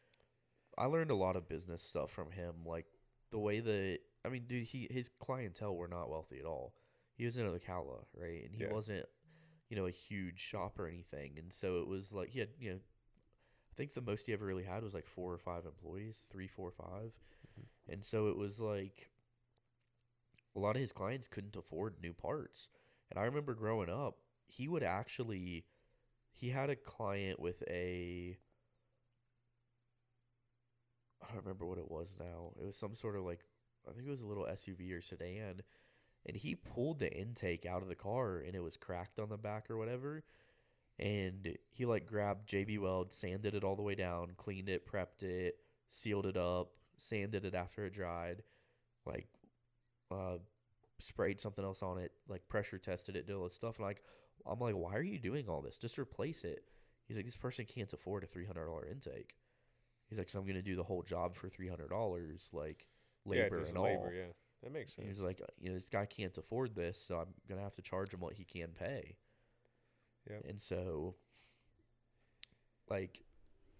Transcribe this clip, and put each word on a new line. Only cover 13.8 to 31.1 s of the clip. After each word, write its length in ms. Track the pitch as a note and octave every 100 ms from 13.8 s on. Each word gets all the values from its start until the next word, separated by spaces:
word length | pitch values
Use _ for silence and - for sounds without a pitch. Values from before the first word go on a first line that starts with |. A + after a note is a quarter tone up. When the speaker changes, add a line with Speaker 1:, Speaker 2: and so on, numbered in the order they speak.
| C#3+
Speaker 1:
the 80 | -
most 240 | A#2 G#2+ -
he 60 |
ever 120 | G#2 G2+
really 180 | F#2
had 200 | F#2+ G2
was, 100 | A2
like, 120 | F#2+ D2+
four 260 | - F2+
or 40 | F2
five 260 | - F2 E2+
employees, 640 | D2+ D#2+ F#2 G#2+ A2 -
three, 160 | G2 F#2+
four, 240 | - F2+
five. 400 | - F2 F#2+ A2+ - - - - -
Speaker 2:
Mm-hmm. 320 | - - -
Speaker 1:
And 120 | G2+
so 240 | G2+ A2 G#2+
it 100 | G2
was 220 | G2+ G2+
like, 520 | A2 G2+ G2 - - _ _ _ _ _ _ _ _ _ _ _ _ _ _ G2
a 40 |
lot 160 | G2+ A#2+
of 60 |
his 100 | B2+
clients 340 | - G2 C3 A#2
couldn't 280 | - G2+ G#2
afford 440 | - D#2+ G#2+ F2+
new 120 | F2
parts. 560 | E2 - D3+ - - - _ - _ -
And 100 | -
I 40 |
remember 300 | A2+ C#3+ D3 A2
growing 340 | A2 A2+ E2+
up, 300 | A2 C#3+ - _ _ -
he 200 | - C#3
would 160 | E3+
actually, 800 | F2+ F#2+ A2+ - A#2 G2 F2+ E2 - _ _ _ _ _ _
he 180 | - B2
had 200 | C3 C#3+
a 60 | C3
client 640 | - - G#2 G2+ F#2+ -
with 240 | E2+ F2+ -
a, 680 | F2 F2+ F2+ F2 F2 F2 F#2+ _ _ _ _ _ _ _ _ _ _ _ _ _ _ _ _ _ _ _ _ _ _ _ _ _ _ _